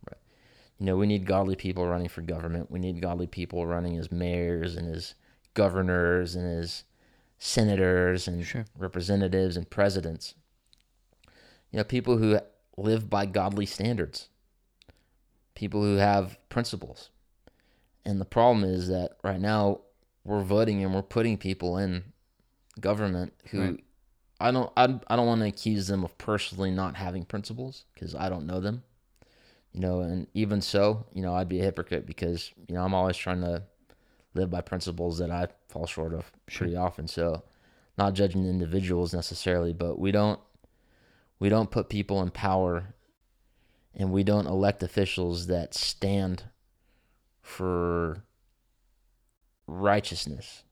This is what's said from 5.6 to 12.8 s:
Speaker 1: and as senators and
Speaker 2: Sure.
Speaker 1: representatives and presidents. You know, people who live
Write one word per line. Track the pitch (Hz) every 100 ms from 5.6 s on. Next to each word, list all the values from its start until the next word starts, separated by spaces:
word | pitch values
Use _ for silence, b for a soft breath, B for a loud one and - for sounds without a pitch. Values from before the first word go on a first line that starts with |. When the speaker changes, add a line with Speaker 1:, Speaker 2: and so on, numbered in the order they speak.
| 98 90 92 90 87 87 87 87
Speaker 1:
and | 90 85
as | 85 - - b b b b b
senators | - - 107 101 92 90 90 92 92
and | 87 85
Speaker 2:
Sure. | - 110 -
Speaker 1:
representatives | 92 90 90 101 95 92 92 87
and | 87
presidents. | - 101 95 82 80 - - _ _ _ _ _ _ _ _ _ b b b b
You | 110
know, |
people | 104 127 120 120
who | 110 107 - _ _
live | -